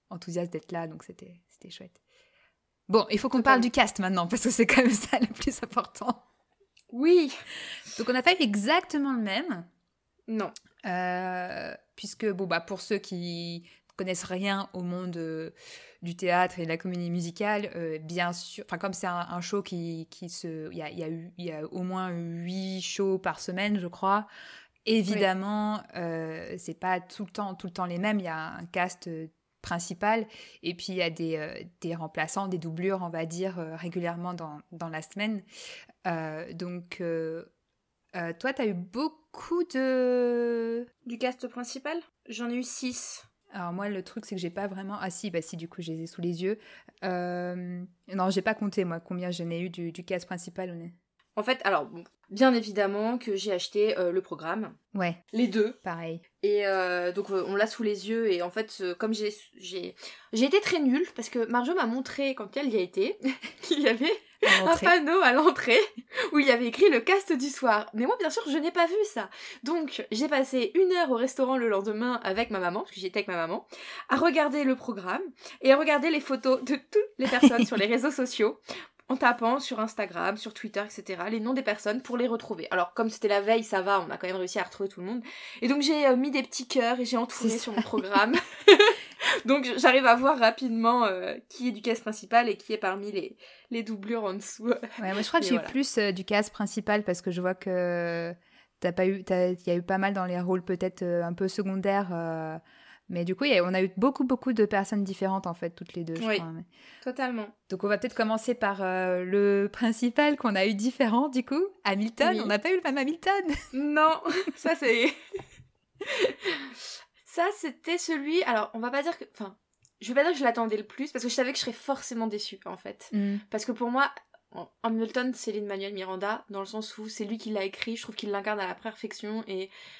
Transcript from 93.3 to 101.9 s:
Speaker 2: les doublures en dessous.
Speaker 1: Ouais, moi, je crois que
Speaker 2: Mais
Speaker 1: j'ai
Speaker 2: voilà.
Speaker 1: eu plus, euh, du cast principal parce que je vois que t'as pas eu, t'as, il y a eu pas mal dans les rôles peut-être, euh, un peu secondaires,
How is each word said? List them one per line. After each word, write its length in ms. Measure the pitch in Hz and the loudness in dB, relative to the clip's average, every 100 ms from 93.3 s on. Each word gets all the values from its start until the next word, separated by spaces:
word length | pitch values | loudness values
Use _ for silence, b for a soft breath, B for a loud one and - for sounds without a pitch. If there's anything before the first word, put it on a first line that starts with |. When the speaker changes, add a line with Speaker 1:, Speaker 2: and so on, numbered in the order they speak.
| - B B B | -12 B B B
Speaker 2:
les 140 | 226 | -6
doublures 400 | 214 214 202 226 | -4 -6 -4 -2
en 100 | 202 | -2
dessous. 340 | 196 - - 226 | -4 -8 -6 -2
Speaker 1:
Ouais, 440 | - 226 - 190 | -2 -2 -8 -4
moi, 80 | 196 | -2
je 60 | 220 | 0
crois 120 | 330 | 0
que 60 | 190 | 2
Speaker 2:
Mais 40 | |
Speaker 1:
j'ai 60 | 233 | 0
Speaker 2:
voilà. 120 | - | 0
Speaker 1:
eu 20 | |
plus, 260 | 262 277 - | -2 0 2
euh, 140 | 208 | 0
du 140 | 185 190 | 0 0
cast 260 | 208 214 | 0 0
principal 520 | - 202 - 208 208 | -2 -4 -4 0 0
parce 180 | 208 180 | 0 -2
que 100 | - | -2
je 100 | 175 | -2
vois 120 | 180 185 | -2 -2
que 800 | 196 180 175 175 170 170 170 175 b b b _ | -2 0 0 0 -2 -4 -6 -10 b b b _
t'as 120 | 180 | -4
pas 140 | 175 185 | 2 2
eu, 180 | 196 | 2
t'as, 260 | 190 185 180 | 0 2 2
il 180 | 180 - | 0 0
y 40 | |
a 40 | 175 | 0
eu 80 | |
pas 140 | 175 190 | 2 0
mal 160 | 196 | 2
dans 120 | 196 180 | 0 -2
les 140 | 180 | -2
rôles 240 | 180 185 | 0 -2
peut-être, 380 | 180 180 185 185 | 0 -2 -2 -2
euh, 200 | 180 175 | -2 0
un 100 | 170 | -2
peu 140 | 175 190 | -2 -2
secondaires, 600 | - 196 190 196 | -2 -2 -2 0